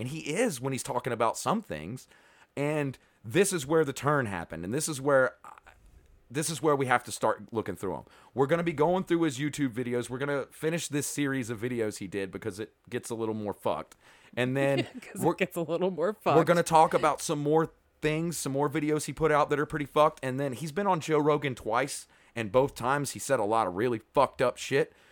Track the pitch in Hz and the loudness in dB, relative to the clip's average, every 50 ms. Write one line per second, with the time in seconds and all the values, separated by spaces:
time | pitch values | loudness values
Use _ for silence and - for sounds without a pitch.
0 | 113 127 151 156 - 139 151 202 262 233 147 117 127 135 135 123 - - 123 123 | -8 -8 -8 -8 -6 -4 -2 0 0 0 -2 -2 -4 -4 -4 -4 -4 -4 -4 -4
1 | - 127 117 107 117 113 - - - 127 175 226 - - 78 76 76 92 123 131 | -4 -2 -2 0 0 0 0 -2 -2 -2 -2 -2 -4 -6 -8 -10 -8 -10 -10 -12
2 | - - - _ _ _ _ _ _ _ - - 143 147 156 151 143 135 131 - | -14 -18 -20 _ _ _ _ _ _ _ -6 -4 -2 -2 -2 -2 -2 -4 -6 -10
3 | _ _ _ _ - 117 107 170 196 - 190 165 127 139 165 160 156 139 131 - | _ _ _ _ -10 -2 0 2 2 2 0 -4 -2 2 2 2 2 2 -2 -2
4 | - 147 151 143 123 104 98 85 82 - 82 80 85 95 117 156 156 - 151 131 | 0 0 2 2 0 -2 -4 -6 -8 -8 -10 -8 -6 -4 -4 -4 -4 -4 -6 -4
5 | 135 147 139 131 131 - - _ - - - - - - - _ - - - - | 2 4 6 6 6 4 0 _ -16 -20 -20 -20 -20 -20 -20 _ -20 -20 -20 -20
6 | - _ - _ _ - 120 147 156 - - 117 151 156 147 135 139 123 123 120 | -20 _ -20 _ _ -8 -4 -4 -4 -4 -2 0 2 2 4 4 4 4 4 2
7 | - - - - - 110 104 - 101 - 113 110 98 - 90 - - 92 80 64 | 2 0 -6 -2 0 0 0 -2 -4 -6 -4 -4 -4 -4 -6 -6 -6 -6 -6 -6
8 | - - - - - - - 120 139 131 165 170 175 175 156 131 151 170 180 185 | -10 -14 -20 -20 -20 -6 -2 0 2 2 2 2 0 0 0 2 2 2 2 0
9 | 180 - 170 170 165 156 123 127 147 147 - - 143 127 101 123 123 120 120 120 | 0 0 0 2 2 0 0 -2 -4 -4 -2 -2 -2 -2 -2 -4 -4 -2 -2 -2
10 | 117 113 127 127 139 143 143 139 120 - - - 151 156 170 165 - - 139 147 | -4 -4 -6 -6 -4 -4 -4 -4 -4 -8 -8 -6 -4 -2 -2 -2 -4 -4 -4 -4
11 | 131 - - 147 147 139 135 135 117 107 120 98 113 127 123 117 110 107 101 - | -4 -2 -2 -2 -2 0 0 -2 -2 -4 -6 -4 -4 -4 -2 -2 -2 -2 -4 -6
12 | 104 90 101 98 98 95 - 95 - 110 92 104 110 - _ _ _ - 117 123 | -8 -6 -4 -4 -4 -6 -6 -8 -8 -8 -8 -8 -10 -12 _ _ _ -10 -8 -8
13 | - - 120 110 113 110 110 110 104 101 95 - - 107 82 76 80 - - _ | -6 -6 -6 -4 -4 -4 -4 -4 -4 -6 -6 -4 -2 -2 -2 -4 -6 -12 -18 _
14 | _ - - - - - - - 123 127 127 139 139 139 139 135 123 - - 247 | _ -20 -20 -20 -20 -10 -4 -2 -2 0 0 2 2 2 2 2 0 -4 -6 -14
15 | - - - 196 131 160 175 - 190 - - 180 165 143 170 165 180 190 185 147 | -16 -14 -8 -2 0 0 0 0 -2 -4 -4 -4 -4 -2 -2 0 0 -2 0 0
16 | 165 208 214 - - 175 143 156 160 160 170 170 170 - 165 156 160 175 180 147 | -2 -2 -2 -2 2 4 4 6 6 6 4 2 4 4 6 6 6 6 4 4
17 | 151 151 139 - - - 160 147 147 147 156 160 160 - - _ _ _ _ _ | 2 2 2 0 -2 -4 -2 -2 0 2 4 4 2 2 -2 _ _ _ _ _
18 | - 151 151 156 165 175 147 - - 143 135 139 143 147 131 160 147 151 151 151 | -2 0 0 0 -2 -4 -4 -4 -4 -4 -2 0 0 0 0 0 0 0 0 0
19 | - - 135 - 160 151 151 147 147 143 147 139 151 - 151 151 143 - - 151 | -2 -4 -4 0 2 4 4 4 4 4 2 0 -2 -2 -4 -6 -6 0 4 6
20 | 151 156 - - 135 131 127 135 143 139 123 110 160 160 143 190 202 202 185 156 | 6 6 4 0 -6 -4 -2 -2 -2 -4 -4 -6 -8 -6 -4 -2 0 2 0 0
21 | - 151 156 147 147 151 147 147 143 139 120 - - 110 107 123 139 143 - - | 0 2 2 4 4 4 2 2 0 -2 -4 -4 -4 -2 0 0 0 -2 -4 -10
22 | - - _ _ _ _ - 117 113 98 104 127 139 127 - - 117 127 139 143 | -12 -16 _ _ _ _ -8 -6 -2 2 4 4 4 4 0 -2 -2 0 0 0
23 | 143 - - 107 - - 139 117 104 101 110 113 107 92 87 95 117 127 120 107 | -2 -4 -6 -6 -2 0 0 2 2 2 2 2 2 2 0 0 0 0 0 -2
24 | - _ - 147 131 117 - - 131 123 - - - - 139 139 160 - _ _ | -6 _ 2 2 2 2 2 0 0 0 0 -2 -4 -2 0 0 0 -2 _ _
25 | _ _ | _ _